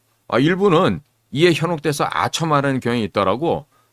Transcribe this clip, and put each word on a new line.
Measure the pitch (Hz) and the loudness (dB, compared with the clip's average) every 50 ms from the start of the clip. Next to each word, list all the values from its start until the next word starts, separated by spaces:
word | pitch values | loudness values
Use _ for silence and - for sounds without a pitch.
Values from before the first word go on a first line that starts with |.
| _ _ _ _ _ | _ _ _ _ _
아, | - - 120 | -2 0 2
일부는 | 139 160 185 180 196 208 156 160 190 135 95 76 - _ _ _ _ _ | 2 2 2 2 2 2 4 4 4 2 0 -2 -8 _ _ _ _ _
이에 | - 135 170 175 160 | -2 2 2 2 2
현혹돼서 | 143 156 170 175 147 - 160 143 - 156 95 | 2 -2 -4 -4 -4 -4 -4 -2 -2 -4 -4
아첨하는 | - 80 98 123 - - 165 160 147 143 139 139 135 127 | -2 -2 -2 -2 -2 -4 -2 0 0 0 0 0 -2 -2
경향이 | - 120 120 120 107 | -2 -2 -2 -2 -2
있다라고 | 98 - 107 98 95 98 123 165 165 104 76 73 _ _ _ _ _ | -2 0 0 0 0 0 0 0 -2 -2 -2 -6 _ _ _ _ _